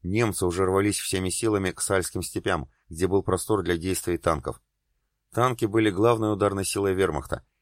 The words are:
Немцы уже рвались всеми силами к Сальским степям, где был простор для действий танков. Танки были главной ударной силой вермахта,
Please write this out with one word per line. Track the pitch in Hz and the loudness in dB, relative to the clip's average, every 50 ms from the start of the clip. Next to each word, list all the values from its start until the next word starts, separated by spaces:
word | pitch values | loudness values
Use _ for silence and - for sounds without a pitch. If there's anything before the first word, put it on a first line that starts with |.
| - | -6
Немцы | 90 98 113 117 107 92 - 95 | -2 0 0 0 0 0 0 -2
уже | 90 85 92 95 | -2 0 0 0
рвались | 92 95 98 101 104 95 - | 2 2 2 2 2 0 -2
всеми | - - - 92 92 92 | -4 -4 -2 -2 -2 -2
силами | - - 117 110 104 98 95 92 | -4 -2 0 0 0 0 0 -2
к | - - | -4 -4
Сальским | - - 98 95 90 - - 92 | -2 0 0 0 0 -2 -6 -8
степям, | 87 - - - - 98 92 78 65 - _ _ _ _ | -8 -6 -8 -4 -2 -2 -2 -2 -4 -8 _ _ _ _
где | 80 80 92 | -4 -2 0
был | 90 95 98 92 | 2 2 2 2
простор | - 92 90 - - 110 98 87 | 2 0 0 0 0 0 0 2
для | 87 90 | 0 0
действий | 80 82 95 92 - - 90 87 | 0 0 -2 -2 -2 -2 -2 -2
танков. | 82 - 87 80 73 - - - - _ _ _ _ _ _ _ _ _ _ _ _ _ _ - | 0 2 0 0 0 -2 -6 -10 -10 _ _ _ _ _ _ _ _ _ _ _ _ _ _ -2
Танки | 110 123 127 120 - 117 | 0 0 0 0 0 -2
были | 104 101 113 110 107 | 0 2 2 2 2
главной | 90 92 107 120 120 110 110 107 104 | 2 4 4 4 4 4 2 0 0
ударной | 95 104 101 98 98 95 | 2 2 0 2 0 -4
силой | - - 101 101 98 95 | -4 -2 0 0 0 2
вермахта, | 92 95 87 78 71 - - - - - _ _ _ | 2 2 2 0 -4 -4 -4 -8 -8 -8 _ _ _